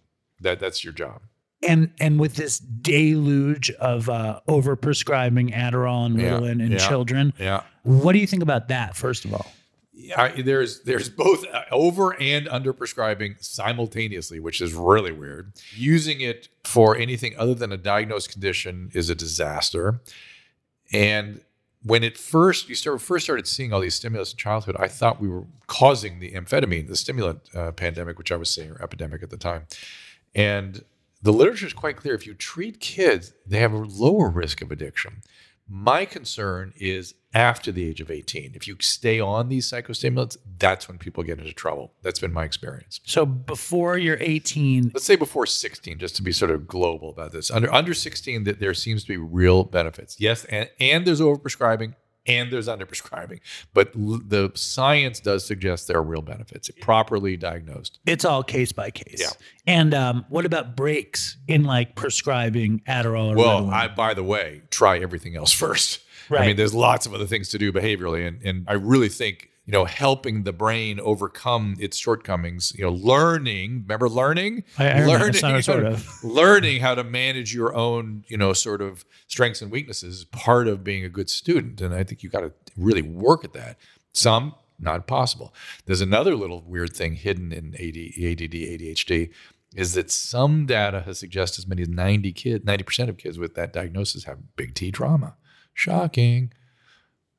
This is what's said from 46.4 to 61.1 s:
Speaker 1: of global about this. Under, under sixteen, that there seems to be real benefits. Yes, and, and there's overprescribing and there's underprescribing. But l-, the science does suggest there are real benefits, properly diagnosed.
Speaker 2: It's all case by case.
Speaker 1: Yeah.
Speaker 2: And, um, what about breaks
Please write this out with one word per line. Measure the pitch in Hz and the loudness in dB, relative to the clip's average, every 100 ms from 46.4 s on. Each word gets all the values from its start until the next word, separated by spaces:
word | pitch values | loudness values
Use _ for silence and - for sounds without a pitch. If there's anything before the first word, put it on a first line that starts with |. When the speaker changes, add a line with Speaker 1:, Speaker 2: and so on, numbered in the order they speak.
| 92 | 2
Speaker 1:
of | 78 85 | 0 -2
global | 90 87 80 78 | -2 0 -2 -10
about | 78 78 | -12 -12
this. | 80 - | -8 -2
Under, | 113 117 | 0 4
under | 135 170 | 2 2
sixteen, | 160 156 - 135 113 | -4 -6 -8 -8 -4
that | 101 101 | -4 -2
there | 98 | -2
seems | 87 117 107 | -2 -2 -4
to | - | -4
be | 90 | -8
real | 80 87 90 92 | -2 4 8 8
benefits. | 90 87 80 - - - | 6 0 -2 -6 -16 -2
Yes, | 104 113 - | 0 0 -4
and, | 107 - - | -4 -4 0
and | 131 160 180 | 2 4 4
there's | 151 | 4
overprescribing | 156 143 139 - 120 110 113 - _ _ - | 4 2 -2 0 2 2 -2 -10 _ _ 2
and | 120 123 | 2 2
there's | 123 110 | -4 -4
underprescribing. | 104 92 - - - - - - - - | -6 -10 -12 -12 -14 -14 -16 -18 -18 0
But | 98 98 113 | 2 4 2
l-, | 104 113 101 | -4 -4 0
the | 104 98 - | 0 0 -2
science | - - 135 147 135 113 | -6 0 4 4 2 -2
does | 101 98 - | 0 0 -2
suggest | 98 95 87 - | -4 -2 -2 0
there | 85 | 0
are | |
real | 78 80 | 0 -4
benefits, | 78 110 113 - - - | -8 -14 -16 -14 -16 -6
properly | - 110 107 101 98 87 | 2 4 4 -2 -2 -4
diagnosed. | 87 85 78 69 - _ 156 | -6 -8 -12 -14 -14 _ -4
Speaker 2:
It's | 170 | 0
all | 175 135 | 0 0
case | - 127 120 | -2 -2 -2
by | - 104 | -4 -10
case. | - - - | -12 -12 -6
Speaker 1:
Yeah. | 85 - - _ - | -6 -8 -20 _ 2
Speaker 2:
And, | 170 156 | 4 4
um, | 143 127 123 - | 4 2 -2 -2
what | 160 175 | -2 0
about | 165 120 123 | -2 -4 -4
breaks | 143 151 - | -2 -2 -4